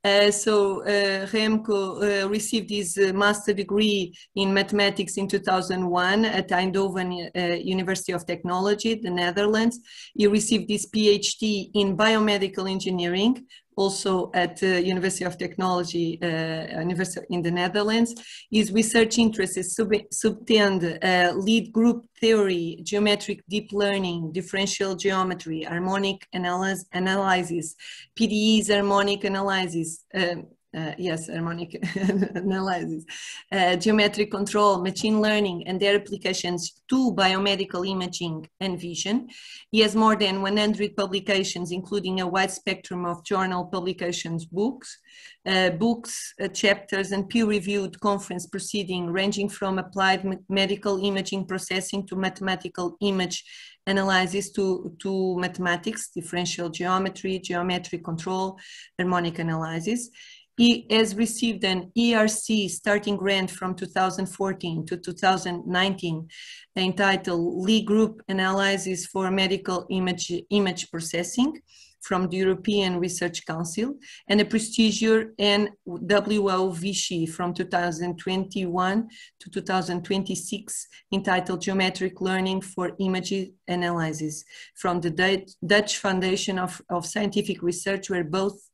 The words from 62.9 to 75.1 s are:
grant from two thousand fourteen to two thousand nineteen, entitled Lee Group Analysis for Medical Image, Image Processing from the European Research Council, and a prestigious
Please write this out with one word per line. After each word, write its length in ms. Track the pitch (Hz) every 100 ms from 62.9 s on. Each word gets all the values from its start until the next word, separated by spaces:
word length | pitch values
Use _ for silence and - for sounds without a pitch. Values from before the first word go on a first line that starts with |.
| 208 208 196
grant 340 | 190 196 185
from 240 | - 185
two 120 | 185 185
thousand 400 | 190 185 180 190
fourteen 580 | - 196 190 175 165
to 140 | 160 175
two 160 | 185
thousand 520 | 180 190 185 185 175 180
nineteen, 600 | 180 190 185 170 160 160 - - - _ -
entitled 880 | 185 185 196 190 190 175 170 -
Lee 180 | 185 220
Group 380 | 202 214 220 - -
Analysis 800 | 190 190 196 196 196 185 180 -
for 240 | 190 190
Medical 560 | 190 190 190 - 180 -
Image, 420 | 185 185 170 - 175 -
Image 400 | 208 190 170 -
Processing 680 | 165 165 170 175 - 277 302 _ - - _
from 260 | - 185 185
the 80 | 185
European 640 | 190 185 185 208 190 175
Research 460 | 180 180 175 170 -
Council, 480 | 160 170 - 247 285 - - -
and 140 | 208
a 20 |
prestigious 840 | 208 226 - - 220 214 220